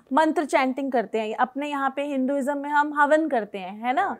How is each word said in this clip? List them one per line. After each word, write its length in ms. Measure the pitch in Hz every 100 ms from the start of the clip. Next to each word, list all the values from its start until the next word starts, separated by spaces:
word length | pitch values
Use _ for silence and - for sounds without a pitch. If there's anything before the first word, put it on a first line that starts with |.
| -
मंत्र 320 | 262 320 311
चैंटिंग 480 | 294 320 262 262 277
करते 280 | 254 208 220
हैं, 140 | 214
अपने 340 | 220 247 269 294
यहाँ 240 | 285 269 269
पे 60 |
हिंदुइज्म 560 | 285 269 262 285 262 285
में 120 | 285
हम 240 | 294 294
हवन 340 | 294 285 311 320
करते 300 | 254 208 202
हैं, 220 | 185 208
है 120 | 233
ना? 240 | 277 381 247